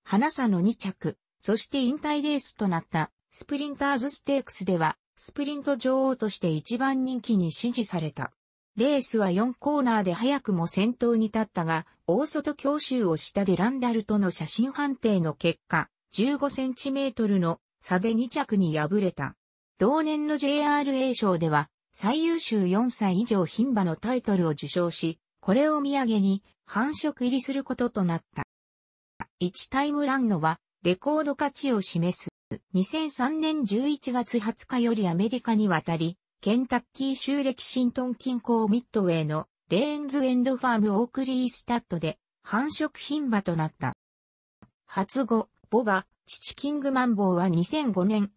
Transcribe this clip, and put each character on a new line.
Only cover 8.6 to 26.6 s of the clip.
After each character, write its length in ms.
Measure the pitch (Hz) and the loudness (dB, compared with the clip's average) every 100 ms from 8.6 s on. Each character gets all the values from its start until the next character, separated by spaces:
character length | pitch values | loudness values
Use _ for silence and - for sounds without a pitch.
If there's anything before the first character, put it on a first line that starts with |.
| _ 208 | _ 0
レ 200 | 254 285 | 2 2
ー 40 | |
ス 160 | 247 226 | 0 0
は 120 | 196 | 2
四 240 | 180 240 | 2 0
コ 260 | 247 285 294 | -2 -2 0
ー 20 | |
ナ 200 | 254 220 | 2 2
ー 20 | |
で 100 | 185 | 2
早 260 | 170 240 285 | 0 0 0
く 140 | - | 0
も 120 | 185 170 | 0 0
先 280 | - 214 | 0 0
頭 240 | 247 240 226 | 2 2 2
に 80 | 220 | 2
立 140 | 220 | 0
っ 60 | 214 | -4
た 180 | - 165 | -2 0
が、 200 | 160 - _ - | 0 -2 _ 0
大 180 | 185 302 | 0 2
外 280 | 311 294 | -2 -4
強 260 | 285 269 294 | -2 -2 0
襲 260 | - 254 190 | 0 0 2
を 120 | 156 | 0
し 160 | - | -2
た 100 | 208 | -2
デ 140 | 196 175 | 2 2
ラ 100 | 208 | 2
ン 140 | 269 | 0
ダ 100 | 247 | 0
ル 140 | 226 208 | -2 0
と 140 | 208 | 0
の 120 | 190 | 0
写 160 | - 156 | -2 -6
真 240 | - 254 | -2 -2
判 240 | 269 285 262 | 0 -4 0
定 240 | 226 196 | 2 2
の 140 | 160 | 0
結 260 | - 170 - - | 0 -2 -2 -2
果、 220 | 165 151 _ _ | -2 -2 _ _
十 240 | - 240 285 | -2 0 2
五 120 | 285 | -2
セ 160 | 269 262 | -2 -4
ン 100 | 247 | -4
チ 160 | 277 | -4
メ 160 | 269 269 | -2 -2
ー 40 | |
ト 160 | - 214 | -2 0
ル 140 | 202 | 2
の 180 | 170 170 _ _ | 2 -2 _ _
差 180 | - 180 | -2 -2
で 140 | 226 | 0
二 160 | 226 240 | 0 0
着 260 | 302 269 208 | -2 0 2
に 220 | 175 156 | 2 2
敗 240 | 151 208 | 0 0
れ 100 | 190 | 0
た。 240 | - 139 - _ _ _ - | -2 -8 -10 _ _ _ 0
同 220 | 240 302 | 2 2
年 260 | 311 302 302 | 2 0 0
の 100 | 302 | 0
ジ 100 | 277 | 0
ェ 80 | 294 | 2
イ 40 | |
ア 140 | 294 294 | 2 2
ー 80 | 285 | 0
ル 100 | 262 | 0
エ 140 | 262 | 0
ー 40 | |
賞 240 | 240 208 170 | 0 0 2
で 120 | 165 | 2
は、 200 | 151 151 _ _ | 0 -2 _ _
最 320 | - 196 294 | -4 -2 0
優 160 | 330 330 | 0 0
秀 280 | - 214 180 | 0 0 2
四 220 | 190 247 | 2 0
歳 300 | - 202 180 | 0 0 0
以 60 | 240 | 2
上 160 | 202 | 0
牝 240 | 165 - 262 | 0 0 0
馬 180 | 220 | 2
の 140 | 175 160 | 0 -2
タ 180 | 214 254 | -2 -2
イ 60 | |
ト 160 | - 190 | 0 2
ル 100 | 170 | 2
を 40 | |
受 180 | 147 143 | 0 -4
賞 220 | 180 170 | -2 -2
し、 280 | - 165 165 _ _ | -2 -4 -6 _ _
こ 120 | - | 0
れ 160 | 226 302 | 2 4
を 120 | 302 | 2
土 160 | 277 277 | 0 0
産 80 | 247 220 | 0 2
に 200 | 196 196 _ _ | 2 0 _ _